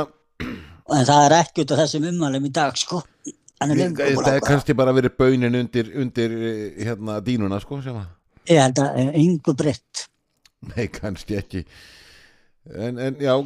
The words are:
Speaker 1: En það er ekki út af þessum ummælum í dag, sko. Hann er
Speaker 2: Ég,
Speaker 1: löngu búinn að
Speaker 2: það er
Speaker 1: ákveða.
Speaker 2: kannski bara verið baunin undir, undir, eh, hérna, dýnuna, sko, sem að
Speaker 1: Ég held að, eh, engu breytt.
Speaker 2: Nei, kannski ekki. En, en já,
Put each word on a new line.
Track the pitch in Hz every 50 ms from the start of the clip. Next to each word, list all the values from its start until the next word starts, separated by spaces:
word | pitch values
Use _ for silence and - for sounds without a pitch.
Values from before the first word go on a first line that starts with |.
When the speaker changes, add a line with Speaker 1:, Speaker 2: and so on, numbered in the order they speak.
| - - _ _ _ _ _ - 247 - - - - - - -
Speaker 1:
En | _ - 147 143
það | 123 143 143 147 147
er | 139
ekki | 156 170 165 - - - 151
út | 135
af | 147 135
þessum | 160 143 - 151 151
ummælum | 175 175 175 160 139 135 135 139
í | 143
dag, | 135 165 151 135 120
sko. | - - - 165 175 - _ _ _ - - - _ _ _
Hann | _ - 143 147
er | 151 156
Speaker 2:
Ég, | 185 180
Speaker 1:
löngu | 160
búinn | 139 139 139 139 127
að |
Speaker 2:
það | 127 139 135
er | 139
Speaker 1:
ákveða. | - -
Speaker 2:
kannski | 147 139 - - 139
bara | 117 131 131
verið | 127 131 127 123 -
baunin | - 131 131 135 127 123 120 120
undir, | 123 123 113 - 123 113 110 -
undir, | 143 131 123 - 123 117 113 113
eh, | 113 113 113 110 107 107 98 73 92 107
hérna, | 113 117 101 107 110 107 107
dýnuna, | 98 120 123 113 104 95 98 101
sko, | - - 143 139
sem | 131 127 123
að | 110 95 87 - _ _ _ _ _ _
Speaker 1:
Ég | - 170 151
held | 135 127 127 143
að, | 139 139 - 127
eh, | 131 139 151
engu | 160 151 180 180 147 - 170 143
breytt. | 120 151 151 - - _ _ - - - - _ _ _ _ _ _ _ _ _ _
Speaker 2:
Nei, | - 90 82 117 120 -
kannski | - - - 107 92 - - - 107 101
ekki. | 98 - - 92 80 - - - - - - - - - - - _ _ _ _ _ _ _ _ _
En, | - - 87 107 120 123 120
en | 127 135 135
já, | 143 139 135 127 135 143